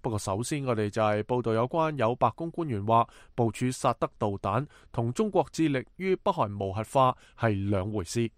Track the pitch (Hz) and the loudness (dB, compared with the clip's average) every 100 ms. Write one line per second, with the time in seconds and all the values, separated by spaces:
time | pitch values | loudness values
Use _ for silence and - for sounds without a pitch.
0 | 127 107 - 98 123 151 131 110 104 113 | -4 -4 -4 -4 -4 -4 -2 -2 -2 0
1 | 107 104 104 123 117 110 123 165 160 147 | 2 0 0 -2 0 0 0 0 -2 0
2 | 113 127 120 - 165 165 160 107 104 113 | 0 2 0 0 -8 -6 -4 -2 4 4
3 | 117 - - - 113 107 123 131 131 117 | 4 -4 -10 0 0 2 -4 0 0 0
4 | 160 - 107 98 101 107 147 - - - | -4 -2 -4 -2 -2 -2 -4 -14 -10 -4
5 | 117 127 214 180 139 - 160 135 117 - | -4 0 2 2 0 0 0 0 -4 -6
6 | 190 180 - 175 110 101 98 98 107 139 | -2 0 0 0 -2 -2 -4 -4 0 2
7 | 127 - - - 113 101 98 101 95 107 | 2 0 -12 -2 0 0 0 0 0 -4
8 | 87 117 117 | -4 -2 -4